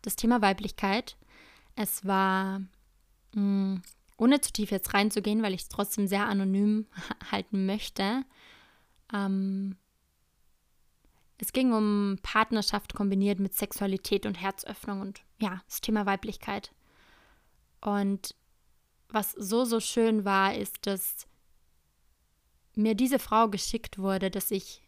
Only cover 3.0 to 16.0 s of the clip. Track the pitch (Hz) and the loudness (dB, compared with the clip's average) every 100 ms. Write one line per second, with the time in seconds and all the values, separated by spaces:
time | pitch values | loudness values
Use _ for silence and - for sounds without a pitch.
3 | _ _ _ 208 202 196 196 190 - _ | _ _ _ 0 2 2 0 -2 -8 _
4 | _ - 233 285 - - 208 190 - 202 | _ 2 6 6 4 -4 -2 -2 0 2
5 | 208 208 208 214 214 185 - - 208 - | 2 2 0 0 0 -2 -6 -6 -4 0
6 | 202 196 202 196 190 196 208 214 208 - | 0 2 0 0 2 2 4 2 -2 -12
7 | - - - 202 185 196 190 208 - - | -10 -10 -4 -4 -2 -2 0 -2 -6 -2
8 | 196 247 269 - - - - _ _ _ | 0 0 -4 -14 -20 -20 -20 _ _ _
9 | _ 202 196 196 196 190 196 185 _ _ | _ -4 0 0 0 -2 -6 -8 _ _
10 | _ _ _ _ _ _ _ _ _ _ | _ _ _ _ _ _ _ _ _ _
11 | _ _ _ _ - - 262 220 214 208 | _ _ _ _ -4 2 4 4 4 2
12 | 202 190 - 214 220 220 202 208 - - | 2 -2 -2 0 2 0 0 -4 -6 -2
13 | 202 196 202 196 190 - 202 - 202 190 | 0 2 2 0 -2 -2 -6 -4 -4 -4
14 | - 202 214 180 196 196 - 202 - 196 | -2 -2 -2 -4 -6 -6 -12 -12 -8 -8
15 | 196 202 _ _ 208 180 - - - 214 | -8 -12 _ _ -6 -6 -10 -8 -2 0